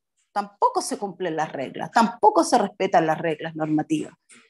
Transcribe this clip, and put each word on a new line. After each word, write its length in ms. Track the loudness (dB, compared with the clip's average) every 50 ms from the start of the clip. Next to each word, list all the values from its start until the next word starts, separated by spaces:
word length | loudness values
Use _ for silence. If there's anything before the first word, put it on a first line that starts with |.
| _ _ _ _ _ _ -6
tampoco 500 | -6 -6 -6 _ 0 0 2 2 0 -4
se 160 | -4 -4 -6
cumplen 380 | -6 -8 -6 -6 -6 -4 -2
las 160 | -2 -4 -4 -4
reglas, 400 | -8 -8 -8 -8 -8 -6 -2 2
tampoco 500 | 2 2 2 2 2 2 4 4 4 2
se 160 | 4 4 2
respetan 480 | 2 0 -2 -2 0 2 2 4 4
las 120 | 2 0 -2
reglas 360 | -2 -4 -4 -4 -8 -10 -8
normativas. 600 | -6 -4 0 0 0 0 0 -2 -4 -4 -6 -12 _ _ _ -20 -20 _ _